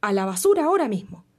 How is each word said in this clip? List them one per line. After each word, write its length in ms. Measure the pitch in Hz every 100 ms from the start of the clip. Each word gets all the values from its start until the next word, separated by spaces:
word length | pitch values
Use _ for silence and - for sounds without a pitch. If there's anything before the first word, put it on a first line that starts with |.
A 100 | -
la 120 | 196
basura 400 | 190 185 392 392
ahora 240 | 311 381 277
mismo. 360 | 196 - - _